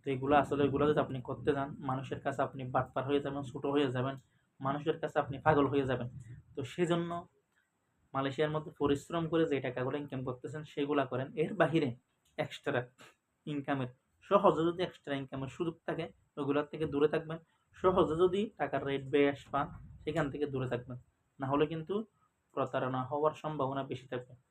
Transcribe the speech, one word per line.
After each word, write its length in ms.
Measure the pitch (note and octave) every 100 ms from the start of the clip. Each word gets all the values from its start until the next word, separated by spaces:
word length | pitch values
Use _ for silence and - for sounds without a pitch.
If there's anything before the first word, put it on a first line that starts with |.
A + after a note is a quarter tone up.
তো 80 | C#3
এগুলো 260 | C3 C#3 C#3+
আসলে, 280 | C3+ C#3+
এগুলো 240 | C#3+ C#3 D3
যদি 120 | D3+
আপনি 200 | C3 C3
করতে 320 | A#2+ B2 C#3
যান, 240 | C#3 C#3 -
মানুষের 420 | C#3+ C3 B2+ C3
কাছে 220 | C#3+ B2+
আপনি 220 | C3 C3
বাটপার 400 | B2+ C3 B2+ -
হয়ে 160 | B2+ C#3+
যাবেন, 220 | C#3+ C#3
ছোটো 280 | C#3 C#3+ C#3
হয়ে 220 | C#3+ C#3
যাবেন, 240 | B2 C3 C3+ _ _ _ _
মানুষের 400 | C3+ D3 D#3 D#3
কাছে 180 | D#3 D#3
আপনি 200 | C#3+ C3+
পাগল 280 | D#3 D3 C#3
হয়ে 180 | C#3+
যাবেন। 240 | C3 B2+ B2 - - - - -
তো 80 |
সেজন্য 640 | B2 - F3 E3+ E3+ E3+ E3+ _ _ _ _ _ _ _ _
মালয়েশিয়ার 360 | C3+ C#3 C3 D3+
মধ্যে 200 | D#3 D3+ -
পরিশ্রম 500 | C#3+ C#3 - E3 E3
করে 180 | E3 D#3+
যে 140 | C#3
টাকাগুলো 360 | C3 B2 C3+ C#3+
ইনকাম 260 | C#3+ C3
করতেছেন, 400 | C3 B2 A#2+ D3+
সেগুলা 420 | D3+ - C#3+ D3 C3
করেন। 300 | B2+ C3+ C3+
এর 180 | D#3+
বাহিরে 420 | F#3+ D#3 D#3+ D3 A#2+ _ _ _ -
এক্সট্রা 500 | - - - C3 B2+ _ - _ _ _ -
ইনকামের, 420 | D3 C3+ C#3 B2+ - _ _
সহজে 400 | - G3+ F#3+ D3+
যদি 200 | E3 F3
এক্সট্রা 320 | F3 - -
ইনকামের 340 | C#3 C3+ C3+ C3+
সুযোগ 300 | - E3 E3 -
থাকে, 260 | D#3+ D#3+ _ _ -
ওইগুলোর 280 | C#3 C#3+
থেকে 220 | D3 D#3 D#3
দূরে 220 | C#3+ D3+
থাকবেন। 300 | D#3+ D#3 E3 _ _ _
সহজে 400 | - - F#3+ D3+ D#3+
যদি 340 | F#3 G3 G#3+ -
টাকার 300 | C#3+ C#3 C#3
রেট 180 | C#3
বেশ 400 | C3+ D3 C#3+ C#3 -
পান, 160 | C#3 D3 - - -
সেখান 260 | - D#3+ C#3+
থেকে 160 | C#3 C#3+
দূরে 220 | C3 B2+
থাকবেন, 300 | B2 B2+ B2 _ _ _ _
না 60 | C3+
হলে 200 | C#3+ D3+
কিন্তু 380 | D#3+ D#3+ G3+ A3 _ _ _ _
প্রতারণা 500 | - C3 C#3 B2+ B2+
হওয়ার 320 | B2+ D3 D3+
সম্ভাবনা 480 | D3+ D#3 D3+ C3 C#3
বেশি 240 | C3+ - -
থাকবে। 260 | B2+ - - _